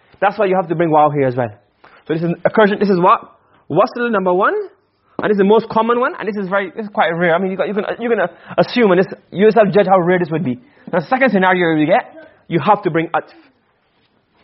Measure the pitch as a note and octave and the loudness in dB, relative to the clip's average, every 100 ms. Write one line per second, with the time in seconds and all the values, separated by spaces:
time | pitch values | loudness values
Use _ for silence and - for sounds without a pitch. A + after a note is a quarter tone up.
0 | _ _ F#3+ G3+ G3+ F#3 E3 E3 E3+ D3+ | _ _ -4 0 -2 -2 -2 -2 2 2
1 | D3+ D3 C3 B2 A#2+ G#2+ _ _ _ - | 2 2 -2 -2 -6 -8 _ _ _ -20
2 | - D#3+ E3+ F3 - - G#3 G3+ G3+ F#3 | -8 -4 -4 -2 -2 2 2 2 0 2
3 | F3+ A3+ - _ _ _ _ D3 B3 A#3+ | 2 2 -2 _ _ _ _ 0 0 -2
4 | A#3+ G#3 F#3 F3+ A#3+ G#4 G4 _ _ _ | -4 -2 0 0 0 -2 -8 _ _ _
5 | _ - F3 G#3 G3 A3+ A3+ A3+ A3+ A#3+ | _ -8 -2 2 4 2 2 -2 0 0
6 | C4 F4+ F#3 G#3 F#3+ G3 F#3+ - G#3 G#3+ | -2 -4 -8 -8 -4 -4 -4 -10 -8 -2
7 | E3 E3+ F3 E3+ F#3+ F#3+ F3+ G#3 - - | -2 0 0 0 -2 -4 -4 -4 -6 -6
8 | A#3+ A3 F3+ - - - F3+ B3 A3 F3+ | -2 -2 -2 -6 -8 -2 0 2 4 4
9 | F3+ - _ D#3+ G#3+ G#3+ G#3 F3 F#3+ F#3+ | 0 -6 _ 2 2 4 4 2 4 2
10 | E3+ F#3 E3+ D#3+ C3+ B2 _ _ - G3+ | 2 0 -2 -4 -4 -6 _ _ -6 -6
11 | D3 C4 C4+ G3 F#3 F#3 E3+ D#3+ D3+ G#3+ | -2 0 2 2 2 2 2 0 2 0
12 | - - - _ _ D#3+ C#3+ G#3 F3 D#3+ | -2 -16 -20 _ _ -2 2 0 0 -4
13 | D#3+ D#3+ - - _ _ _ _ _ _ | -2 -6 -6 -20 _ _ _ _ _ _
14 | _ _ _ _ | _ _ _ _